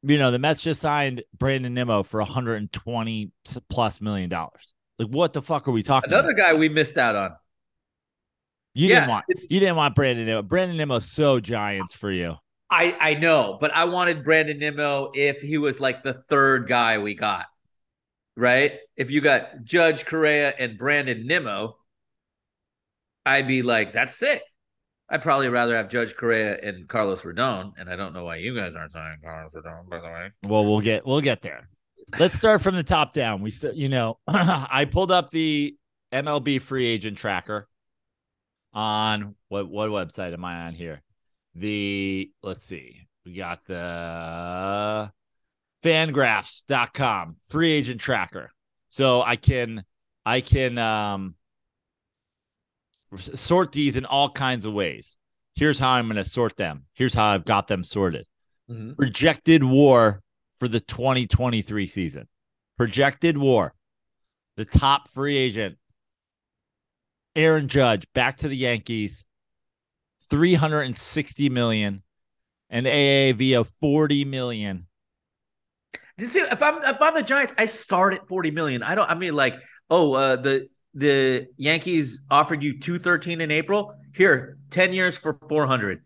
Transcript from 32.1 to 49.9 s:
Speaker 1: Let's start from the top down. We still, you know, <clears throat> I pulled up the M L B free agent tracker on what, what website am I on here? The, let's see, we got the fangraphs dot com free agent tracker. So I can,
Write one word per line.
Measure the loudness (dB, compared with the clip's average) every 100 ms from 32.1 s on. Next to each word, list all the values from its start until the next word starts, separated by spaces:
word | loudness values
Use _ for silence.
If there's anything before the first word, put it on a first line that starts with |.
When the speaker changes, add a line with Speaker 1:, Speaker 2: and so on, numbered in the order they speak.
| 2
Speaker 1:
Let's | 2 4
start | 4 4
from | 2 -2
the |
top | 0 0 0
down. | -2 -2 -2
We | -6
still, | -8 -8
you | -4 -2
know, | 0 -2 -4
<clears throat> | -2
I | 0 2 0 -2 -2 0
pulled | 0 2
up | 2 0
the | -2 0 0 -2 -6 _ _ _
M | -6 -2
L | -2
B | 0 -2
free | -2 -2 -2
agent | -2 -6 -8
tracker | -6 -6 -6 -10 -10 _ _ _ _ _ _ _ _ _ _
on | -6 -4 -2 -2 -2 -6 -16 _
what, | -8 -8
what | -6 -4
website | -4 -6 -10 -12
am | -10 -10
I | -10 -12
on |
here? | -12 -14 -14 _ _ _ _ _ -10
The, | -6 -4 -4 -4 -4 -4 -8 _
let's | -12 -12
see, | -14 -18 -18 -20 _ _ -20
we |
got | -14 -12 -12 _
the | -10 -10 -10 -10 -10 -12 -10 -10 -8 -6 -4 -4 -4 -8 _ _ _ _ _ _ _
fangraphs | 0 0 0 0 2 0 -4 -14 -4
dot | -2 -2
com | -2 -2 -2 -6 -16 _
free | -2 2
agent | 2 -2 -6
tracker. | -4 -4 -4 -10 -16 _ _ _ _
So | 0 4 4
I | 2 2
can, | 2 2 -2 -8 -16